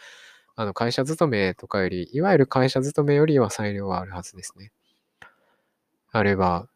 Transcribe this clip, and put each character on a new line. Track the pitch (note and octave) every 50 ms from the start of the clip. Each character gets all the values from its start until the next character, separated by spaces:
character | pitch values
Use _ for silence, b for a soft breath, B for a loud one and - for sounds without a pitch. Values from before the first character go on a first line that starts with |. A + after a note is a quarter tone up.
| B B B B B B B B B B B
あ、 | - A2
あ |
の、 | G#2 F#2+
会 | - A#2 A#2+ -
社 | - C3
勤 | C#3+ D#3+ - F3 D3+
め | A#2+ G2+ G2 F#2 F2+
と | - - -
か | - G2+ F#2+
よ | F2+
り、 | F2+ F2+ F2 - -
い | C#3
わ | E3+ G3+ F#3+
ゆ | D3
る | C3+
会 | - - C3 C3 C3+
社 | - C3
勤 | C3 C#3+ - - D3
め | C#3+ C#3+
よ | C#3+ D#3
り | D#3+ D3+ C3+
は | A#2 G2+
裁 | - - G#2+ G#2 G2+
量 | G2+ G2
は | G2 F#2 F2+
あ | F#2
る | F#2+ F#2+
は | F2+ F2
ず | - -
で | F#2 F2
す | - -
ね。 | F#2 G2 G#2 _ _ _ _ _ _ _ _ _ _ b b b b b b b b b b b _ _ _ _ _ _ _
あ | - A2+ G2+
る | G2+
い | G2
は、 | G2 F#2+ F2+ F2 F2 G#2+ - _